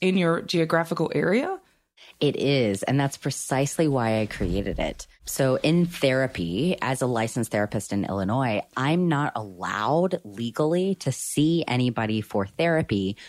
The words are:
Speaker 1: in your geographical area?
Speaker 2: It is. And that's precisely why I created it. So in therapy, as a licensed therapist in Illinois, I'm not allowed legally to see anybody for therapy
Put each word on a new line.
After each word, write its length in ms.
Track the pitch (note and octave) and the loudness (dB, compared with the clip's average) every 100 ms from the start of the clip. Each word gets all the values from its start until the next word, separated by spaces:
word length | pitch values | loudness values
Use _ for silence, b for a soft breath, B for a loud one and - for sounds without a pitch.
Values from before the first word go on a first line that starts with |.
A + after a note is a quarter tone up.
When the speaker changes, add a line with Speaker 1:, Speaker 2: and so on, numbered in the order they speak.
Speaker 1:
in 160 | F#3 F#3+ | 2 4
your 240 | E3+ E3+ | 2 2
geographical 680 | - E3+ D#3+ E3 E3 F3 D#3+ D3+ | 0 0 2 2 0 -2 0 2
area? 440 | D#3+ A3+ F4 F#4 - _ _ B B _ | 2 2 0 -6 -12 _ _ B B _
Speaker 2:
It 160 | D3 - | -2 0
is. 440 | C3+ C#3 A2 G2 | 2 2 2 0
And 160 | - C3+ | 0 0
that's 180 | C#3 - | 0 -2
precisely 720 | C#3+ - - C3+ C#3+ - D#3 | -6 -6 -2 0 0 0 2
why 320 | C3+ A2+ A2 | 2 2 0
I 60 | G#2+ | -2
created 500 | - F#2+ F#2 G2 - | -2 -2 -2 -4 -4
it. 300 | D2+ - - b - | -6 -8 -16 b -8
So 300 | - C3+ C3 | 0 0 2
in 320 | D3+ E3+ E3+ | 2 2 2
therapy, 880 | - C#3 C3 C3 - E2+ F#2+ F3 - | 0 2 2 0 -2 -4 0 0 0
as 220 | B2 C3 | -2 -2
a 60 | B2+ | 0
licensed 420 | A#2 A2 B2 A2 | 0 -2 -2 -2
therapist 400 | G#2+ G#2 G#2+ - | -2 0 -4 -4
in 120 | G2+ - | -4 -2
Illinois, 560 | G2 F#2+ B2+ B2+ G#2 - B2+ | -2 0 0 0 -2 -4 -2
I'm 300 | C3+ F3 F3 | 0 2 2
not 240 | C#3+ D3 A2 | 2 0 -4
allowed 840 | G#2 F2+ F#2 G2 A2+ D#3+ F#3 F#3 | -8 -8 -4 -2 2 2 2 0
legally 720 | G#2 G2+ A#2 A#2 D3+ F3 F#3+ F#3 | -6 -6 -4 0 0 2 0 0
to 160 | C#3 | -2
see 520 | - - - D#3 E3+ - | -4 -2 2 4 2 0
anybody 540 | B2 B2 A#2 A2 G#2+ | 0 0 0 -2 -2
for 240 | - G#2 F#2+ | -2 -2 -2
therapy 720 | - E3+ D#3+ D#3 G2+ F#2+ G#2 | 0 2 2 0 0 0 -4